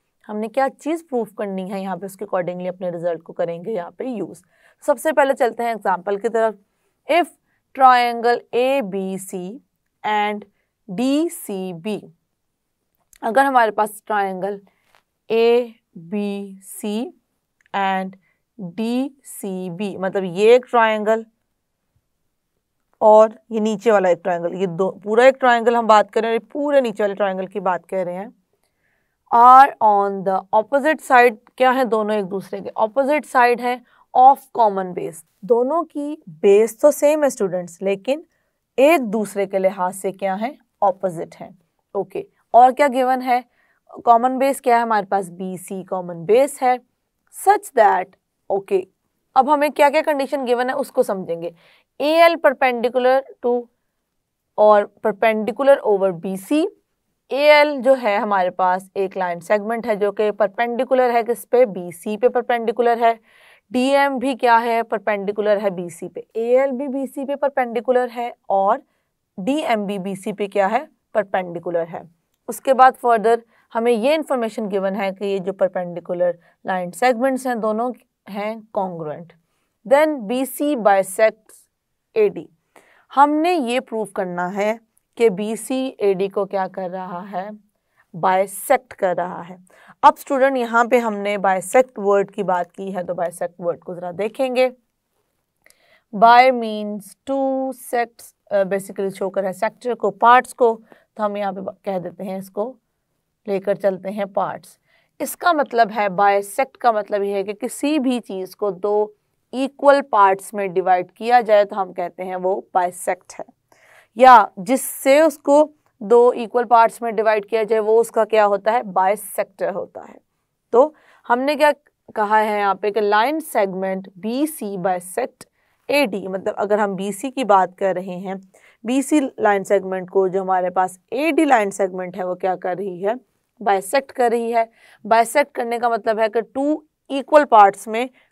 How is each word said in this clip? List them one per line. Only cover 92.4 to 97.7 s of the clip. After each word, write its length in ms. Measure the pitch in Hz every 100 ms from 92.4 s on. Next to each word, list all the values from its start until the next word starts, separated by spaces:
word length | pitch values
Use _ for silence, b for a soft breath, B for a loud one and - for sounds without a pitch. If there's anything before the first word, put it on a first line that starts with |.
बात 280 | 185 180 175
की 200 | - 196
है, 140 | 190
तो 100 | 180
बाइसेक्ट 400 | 180 170 175 175 175
वर्ड 180 | 170 165
को 160 | -
ज़रा 180 | 175 180
देखेंगे। 580 | 175 214 220 262 247 254 247 _ _ _ _ _ _ _ _ _ b b b b
By 360 | 208 226 240 262
means 520 | 247 220 214 208 208 208 - -
two 440 | 277 269 262 262